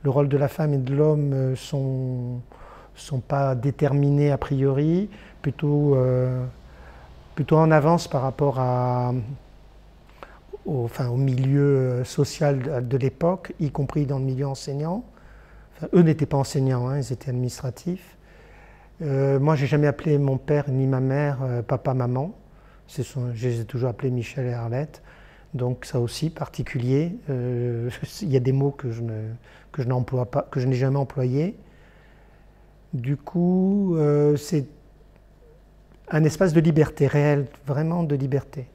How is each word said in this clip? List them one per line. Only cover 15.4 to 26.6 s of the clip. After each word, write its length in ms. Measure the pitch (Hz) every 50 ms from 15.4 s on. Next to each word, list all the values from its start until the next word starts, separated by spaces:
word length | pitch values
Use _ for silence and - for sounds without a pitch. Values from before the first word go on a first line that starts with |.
| - - - - - - -
Enfin, 120 | - 156 - -
eux 80 | 180
n'étaient 240 | 175 160 151 - 151
pas 100 | - -
enseignants, 520 | 139 131 - - 147 135 131 131 123 123 127
hein, 100 | 135 147
ils 120 | 131 110
étaient 200 | 131 - - 135
administratifs. 880 | 123 123 123 123 - - - 131 - - - 180 175 185 - - - - - - - - - - - - - - - - - - - -
Euh, 400 | 165 147 139 135 135 139 139 135
moi, 140 | 135 151 160
j'ai 120 | 131 143
jamais 200 | 127 156 147 147
appelé 320 | 147 139 - - 165 147 143
mon 180 | 143 135 135
père 320 | 131 - - 147 147 143 143
ni 180 | 127 131 135
ma 140 | 135 135 131
mère, 380 | 131 131 131 143 147 143 139 123
euh, 200 | 135 131 123 120
papa, 320 | 113 - - 123 - 147 127
maman. 380 | 131 123 123 123 127 147 185 226 - - - - - - - - - -
Ce 160 | - - -
sont, 280 | 120 - - 131 123 123
je 160 | 120 110 120 123
les 120 | 120 117
ai 40 | 113
toujours 240 | 104 - 120 123 127
appelés 220 | 113 - 139 131
Michel 360 | 127 123 113 - - 143 127
et 60 | 123
Arlette. 480 | 120 117 117 117 117 131 151 151 - - - - - - - - - - - - -
Donc 320 | 123 123 123 127 - -
ça 120 | - - 127
aussi, 300 | 120 113 - - - 160
particulier. 880 | 170 - 147 - - -